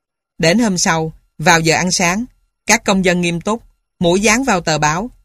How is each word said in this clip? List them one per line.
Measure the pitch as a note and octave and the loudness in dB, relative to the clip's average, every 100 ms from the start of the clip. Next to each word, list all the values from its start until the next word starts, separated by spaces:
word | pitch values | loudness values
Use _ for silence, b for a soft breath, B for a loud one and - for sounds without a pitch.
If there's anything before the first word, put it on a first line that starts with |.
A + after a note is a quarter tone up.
| _ _ _ - | _ _ _ -2
Đến | D#3+ G#3 | 0 2
hôm | A3+ F3+ | 0 0
sau, | G3 D#3+ D#3+ - _ - | -2 -2 -4 -10 _ -4
vào | D#3+ E3 | 2 2
giờ | D#3+ C#3 | 2 0
ăn | F3+ | 0
sáng, | - F3 G3 B3+ _ _ _ - | 0 0 -2 -6 _ _ _ -2
các | A3+ | -2
công | - F#3+ | 0 0
dân | F#3 F3 | 2 0
nghiêm | F3 E3+ | -2 -4
túc, | G3+ A#3 - _ _ - | -4 -6 -8 _ _ -4
mũi | E3+ F#3+ | 0 2
dán | A3 A3+ | 2 2
vào | C4+ F#3 | 0 -2
tờ | E3 D3+ | 0 0
báo, | D3 E3 A#3+ - | 0 -2 -6 -14